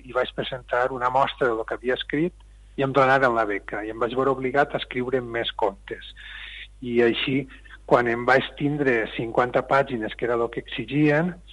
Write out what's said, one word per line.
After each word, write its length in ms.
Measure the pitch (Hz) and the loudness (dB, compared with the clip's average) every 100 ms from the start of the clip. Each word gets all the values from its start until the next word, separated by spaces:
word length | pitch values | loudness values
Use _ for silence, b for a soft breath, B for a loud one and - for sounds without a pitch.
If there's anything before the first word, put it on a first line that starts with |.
| 123 | -6
i 100 | 120 | -4
vaig 160 | 127 - | -4 -4
presentar 560 | 123 131 - 123 127 | -8 -8 -4 0 0
una 180 | 131 123 | 0 0
mostra 380 | 131 139 - 131 | 2 0 0 0
del 160 | 113 110 | 0 -4
que 100 | 110 | -6
havia 200 | 120 123 | -2 -4
escrit 340 | - 143 175 - - - - - | -2 -2 -2 -4 -20 -20 -12 -4
i 60 | |
em 100 | 135 | 0
donaren 420 | 135 131 135 131 113 | 4 6 6 4 2
la 80 | |
beca. 380 | 104 98 - 107 | 0 -2 -6 -8
I 60 | 107 | -8
em 80 | 113 | -4
vaig 140 | 120 123 | -2 0
veure 160 | 135 | 0
obligat 420 | 131 131 139 147 | 0 0 0 0
a 60 | 139 | -2
escriure 400 | - 127 123 127 | -6 -6 -2 -2
més 300 | 120 117 110 | -2 -4 -6
contes. 540 | - 104 98 - 113 - - B B B B B - | -2 -2 -4 -10 -14 -14 -18 B B B B B -12
I 200 | 123 117 | -2 4
així, 380 | 117 107 - 135 139 B B B - | 4 4 0 -2 -2 B B B 2
quan 220 | 131 120 | 4 4
em 160 | 117 123 | 0 4
vaig 200 | 131 - - | 4 4 -2
tindre 500 | 143 147 135 117 104 | -2 0 2 2 0
cinquanta 540 | - 117 131 123 131 - | -4 -4 0 2 0 2
pàgines, 480 | 139 135 120 107 - | 2 2 -2 -6 -4
que 80 | 117 | -2
era 100 | 120 | 0
el 120 | 117 | -2
que 120 | 120 | -4
exigien, 720 | - - 110 143 151 147 180 165 - | -10 -8 -4 2 4 4 0 -4 -14